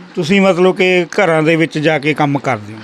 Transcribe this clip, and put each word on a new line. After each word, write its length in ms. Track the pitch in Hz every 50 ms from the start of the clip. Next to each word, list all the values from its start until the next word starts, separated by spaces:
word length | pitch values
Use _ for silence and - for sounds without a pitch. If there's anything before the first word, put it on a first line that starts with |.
| - - -
ਤੁਸੀਂ 260 | 190 165 143 202 196
ਮਤਲਬ 340 | 190 190 180 165 180 185 185 -
ਕਿ 280 | 185 185 185 180 175
ਘਰਾਂ 380 | 165 - - 202 165 165 156 156
ਦੇ 120 | 151 165
ਵਿੱਚ 220 | 156 165 156 - 156
ਜਾ 220 | 147 160 156 147
ਕੇ 140 | 131 156 147
ਕੰਮ 240 | - 151 143 143 135
ਕਰਦੇ 360 | - 143 123 107 104 104 107
ਹੋ? 60 | 110